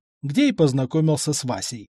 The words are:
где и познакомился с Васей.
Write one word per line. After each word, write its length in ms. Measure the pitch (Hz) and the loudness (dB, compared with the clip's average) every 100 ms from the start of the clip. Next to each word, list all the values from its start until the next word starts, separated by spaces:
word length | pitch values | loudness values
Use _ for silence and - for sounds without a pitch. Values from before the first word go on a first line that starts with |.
| _ _ | _ _
где 260 | 139 151 285 | -4 0 2
и 40 | |
познакомился 800 | 202 151 135 127 160 156 147 - | 4 2 2 0 0 2 0 -2
с 120 | 143 | -4
Васей. 440 | 123 98 - 117 101 _ | -4 -6 -8 -12 -16 _